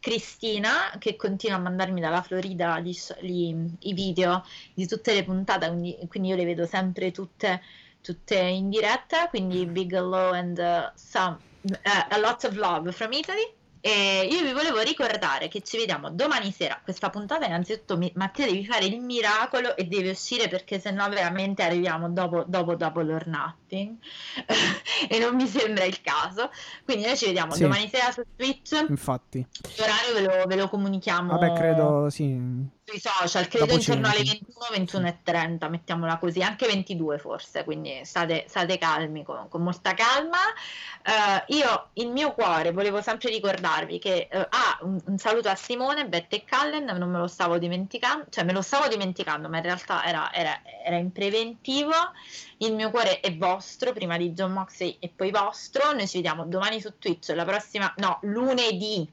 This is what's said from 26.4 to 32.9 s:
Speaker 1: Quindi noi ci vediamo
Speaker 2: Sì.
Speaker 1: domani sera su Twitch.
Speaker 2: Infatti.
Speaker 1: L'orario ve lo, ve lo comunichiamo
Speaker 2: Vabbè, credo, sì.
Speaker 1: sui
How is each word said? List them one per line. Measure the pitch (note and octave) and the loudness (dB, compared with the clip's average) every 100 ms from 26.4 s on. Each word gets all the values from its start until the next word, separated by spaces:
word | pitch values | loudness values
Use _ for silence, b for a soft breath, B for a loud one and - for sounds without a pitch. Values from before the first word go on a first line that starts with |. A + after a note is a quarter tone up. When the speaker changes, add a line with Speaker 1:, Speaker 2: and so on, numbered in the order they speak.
| C4 B B B | -4 B B B
Speaker 1:
Quindi | - A3+ A3 | -2 0 2
noi | C4+ | 2
ci | G#3+ | 2
vediamo | F3+ D#3+ | 2 0
Speaker 2:
Sì. | D3+ | 4
Speaker 1:
domani | D#3+ G3+ G#3 | 4 4 2
sera | B3+ B3 | 2 2
su | B3 A#3+ | 0 -10
Twitch. | - C4 C4 - D#4 D4+ | -4 -2 -2 -2 0 2
Speaker 2:
Infatti. | C#3 - B2+ _ C3 B2+ - - - | 0 0 -4 _ -8 -8 -10 -12 -2
Speaker 1:
L'orario | A3 G#3+ B3 | 0 2 2
ve | A3+ F#3+ F#3 | 2 4 4
lo, | F#3 | 4
ve | F#3+ | 2
lo | F#3+ | 2
comunichiamo | G3+ G3 G3 G#3 F3 F3+ E3 | 0 0 0 0 0 2 4
Speaker 2:
Vabbè, | E3+ | 4
credo, | E3+ E3 D#3+ D3+ D3 D3 | 6 4 6 6 4 2
sì. | - D3 B2+ B2 B2 C3+ _ | 0 0 0 -2 -2 -4 _
Speaker 1:
sui | - | -12